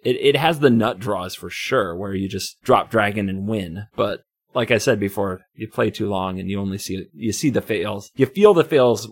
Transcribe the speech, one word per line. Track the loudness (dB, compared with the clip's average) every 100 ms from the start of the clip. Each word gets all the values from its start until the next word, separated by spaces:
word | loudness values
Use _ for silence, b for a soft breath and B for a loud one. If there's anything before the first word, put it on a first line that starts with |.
It, | -2 2
it | 2 2
has | 2 4
the | 6
nut | 6 4 -2
draws | -4 -4 -4
for | -10 -12
sure, | -10 -2 0 0 -4
where | -6
you | -4 -4
just | -6 -10 -10
drop | 2 2 4
dragon | 0 0 0 -4
and | -4 -4
win. | -6 -6 -10 -12 -4
But | -4 -4 _ _ _
like | -4 2
I | 2
said | 2 2
before, | 0 -2 -4 -6 _
you | -14 -10
play | -2 -2
too | -2 -4
long | -2 -4 -6
and | -6
you | -6
only | -4 -6
see, | -8 -10 -10
you | -8 -6
see | -2 -2
the | -2
fails. | -2 -4 -4 -6 -12 -2
You | 0
feel | 6 6
the | 6 4
fails | 4 4 2 -2